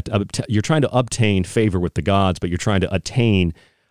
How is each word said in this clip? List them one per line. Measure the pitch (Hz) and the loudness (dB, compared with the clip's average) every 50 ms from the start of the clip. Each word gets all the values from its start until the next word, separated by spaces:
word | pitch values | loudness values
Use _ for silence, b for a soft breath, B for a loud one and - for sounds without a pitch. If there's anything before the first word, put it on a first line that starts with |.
obta-, | - - - 101 101 - - - - - | -2 -2 -2 -4 -4 -4 -6 -8 -4 -2
you're | 113 104 | -2 0
trying | 104 - 160 156 | 0 0 0 0
to | 135 - | 0 0
obtain | - 123 127 113 - - 113 107 101 95 90 | 0 0 -2 -2 -2 0 0 2 2 2 0
favor | - - 120 110 107 90 92 | 0 0 0 0 2 2 0
with | 87 85 - | -2 -2 -4
the | - | -4
gods, | 76 98 98 98 98 95 87 - | -2 0 2 2 2 2 0 -2
but | - 90 | -4 -4
you're | 85 87 | -4 -2
trying | - 110 104 95 | -2 0 0 0
to | 92 - 98 | 0 0 -2
attain | 92 - - - 127 117 113 104 95 90 85 82 b b b b b b b | -4 -6 -4 -2 0 2 4 4 4 2 0 -2 b b b b b b b